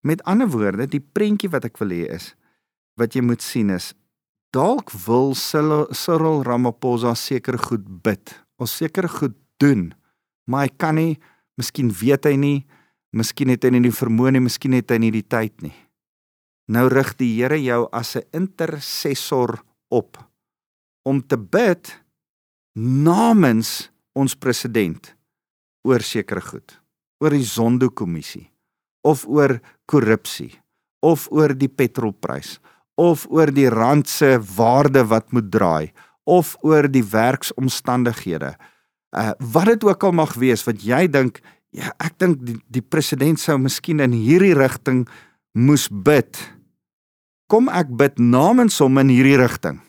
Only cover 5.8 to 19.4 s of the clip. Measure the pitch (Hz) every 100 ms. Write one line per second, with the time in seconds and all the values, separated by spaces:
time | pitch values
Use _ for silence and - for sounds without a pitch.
5.8 | 151 - - 165 160 151 123 120 123 113
6.8 | 131 120 120 117 - 131 - 123 - 117
7.8 | 92 92 110 101 - - _ _ 120 -
8.8 | 160 - 180 - 139 110 _ _ 143 123
9.8 | 85 - _ _ _ _ - 131 139 _
10.8 | 170 156 165 156 _ _ _ - 120 -
11.8 | 123 92 113 139 151 139 143 143 - _
12.8 | _ _ _ 107 113 - 131 123 127 123
13.8 | 123 110 123 113 127 131 123 - 135 127
14.8 | - 117 113 110 101 117 107 _ 76 -
15.8 | _ _ _ _ _ _ _ _ - 110
16.8 | 127 127 135 - 127 110 127 151 131 120
17.8 | 117 117 117 127 - 160 190 - 165 156
18.8 | - - - 135 - 135